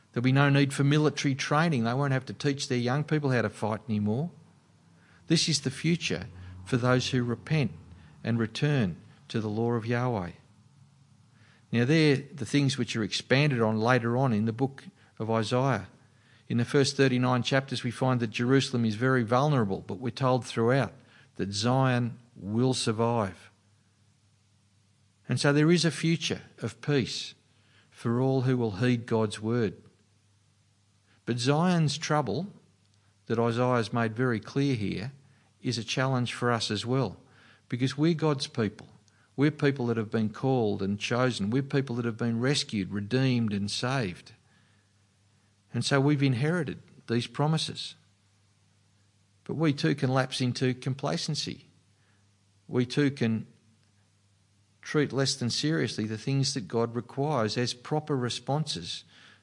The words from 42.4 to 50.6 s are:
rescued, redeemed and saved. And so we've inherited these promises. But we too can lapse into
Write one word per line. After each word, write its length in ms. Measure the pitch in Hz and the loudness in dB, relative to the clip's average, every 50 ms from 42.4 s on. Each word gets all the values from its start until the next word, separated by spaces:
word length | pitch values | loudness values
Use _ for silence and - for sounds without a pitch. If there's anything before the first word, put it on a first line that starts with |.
rescued, 520 | 123 135 147 139 - - 117 101 87 95 | 0 0 0 0 -2 -2 -2 -4 -4 -4
redeemed 640 | 101 104 101 104 123 131 135 131 123 196 113 104 104 | -4 -6 -4 -2 0 2 2 2 2 2 0 0 0
and 160 | 98 101 101 | -2 -2 -4
saved. 640 | - - 131 123 135 135 113 90 85 - - - - - _ _ _ _ _ _ _ _ _ _ _ _ _ _ _ _ _ _ _ _ _ _ _ _ _ _ | -4 -4 -4 -2 -2 -2 -2 -4 -6 -10 -16 -20 -20 -20 _ _ _ _ _ _ _ _ _ _ _ _ _ _ _ _ _ _ _ _ _ _ _ _ _ _
And 120 | - 120 - | -6 -4 0
so 140 | - 143 139 | 2 2 4
we've 240 | 135 147 151 135 | 4 4 4 4
inherited 560 | 139 135 127 110 147 156 175 175 147 92 87 85 - - - - - - | 2 2 2 0 0 -2 -2 -2 -4 -6 -8 -10 -14 -20 -20 -12 -6 -2
these 180 | 117 120 120 | -2 -2 -2
promises. 680 | - - - 143 151 160 151 - - - - - - - _ _ _ _ _ _ _ _ _ _ _ _ _ _ _ _ _ _ _ _ _ _ _ _ _ _ _ _ _ - | -4 -4 -2 0 0 0 0 -2 -4 -8 -10 -12 -14 -14 _ _ _ _ _ _ _ _ _ _ _ _ _ _ _ _ _ _ _ _ _ _ _ _ _ _ _ _ _ -10
But 100 | - - | -8 -4
we 180 | 139 165 156 | 0 0 0
too 220 | 135 143 160 160 147 | 2 2 0 0 0
can 160 | - 139 127 | 0 0 0
lapse 280 | 131 135 127 135 - - | 2 2 0 0 -2 -2
into 320 | 131 123 123 - | -2 -2 -2 0